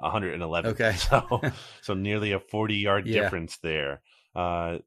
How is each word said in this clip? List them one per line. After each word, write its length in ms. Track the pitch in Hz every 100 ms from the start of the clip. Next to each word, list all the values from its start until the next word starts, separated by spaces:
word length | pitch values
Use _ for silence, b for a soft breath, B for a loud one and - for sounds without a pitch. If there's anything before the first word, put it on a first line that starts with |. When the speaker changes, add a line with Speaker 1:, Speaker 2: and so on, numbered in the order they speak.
Speaker 1:
a 80 | -
hundred 220 | 110 92 80
and 80 |
eleven. 280 | 82 85 113
Speaker 2:
Okay. 220 | 107 113 92
Speaker 1:
<laughs> 20 |
So, 440 | - 139 - 123 151 B B B
so 120 | - 95
nearly 380 | 101 107 104
a 60 | 98
forty-yard 680 | - 107 107 104 101 101 98
Speaker 2:
Yeah. 160 | 110
Speaker 1:
difference 340 | 98 92 80 -
there. 380 | 82 78 71 69 b b b 87
Uh, 440 | 87 85 85 85